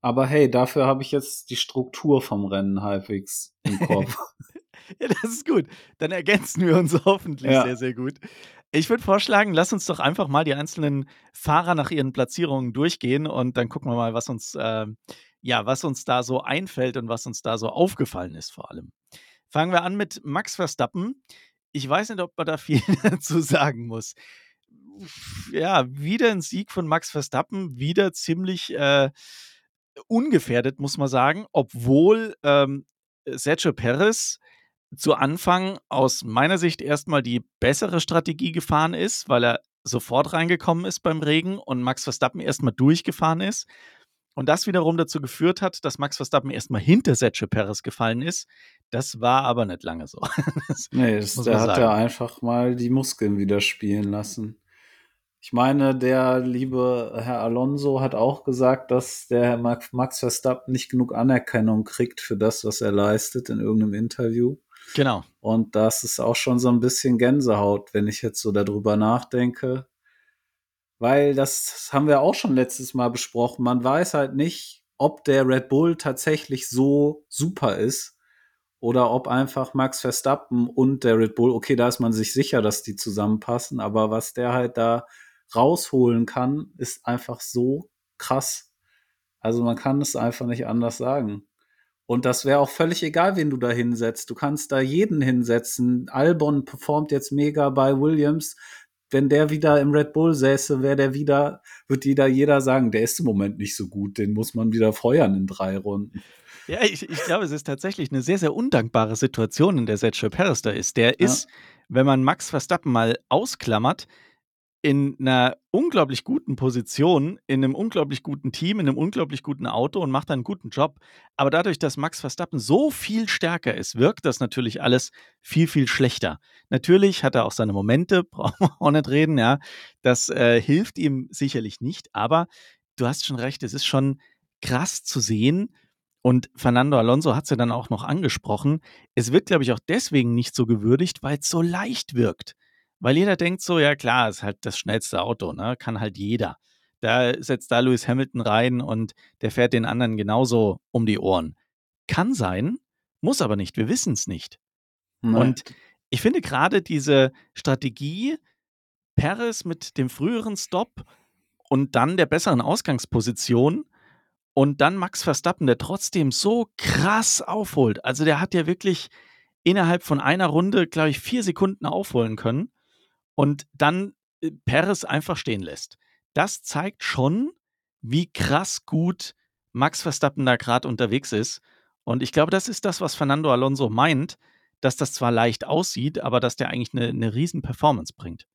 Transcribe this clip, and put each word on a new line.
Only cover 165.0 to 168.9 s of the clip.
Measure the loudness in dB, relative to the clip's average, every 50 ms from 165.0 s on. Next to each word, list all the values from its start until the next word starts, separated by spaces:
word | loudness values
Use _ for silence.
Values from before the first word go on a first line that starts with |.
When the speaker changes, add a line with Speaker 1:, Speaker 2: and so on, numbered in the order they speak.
| -4 -6 -6 -4
Speaker 2:
Verstappen, | -2 -2 -2 0 0 -2 -2 _ 2
der | 2 2 2
trotzdem | 0 -6 -6 -6 -6 -4 -2 0 0 0
so | 0 0 0 0 0 0 -2 _ _
krass | -8 -4 -2 0 0 2 2 2 2 0 0 -2 -2
aufholt. | -2 -4 -6 -6 -6 -4 2 2 2 2 2 -2 -4
Also | -4 -2 0 2
der | 2 2 2
hat | 0 0 0
ja | 0 0
wirklich | 0 -4 -2 0 -2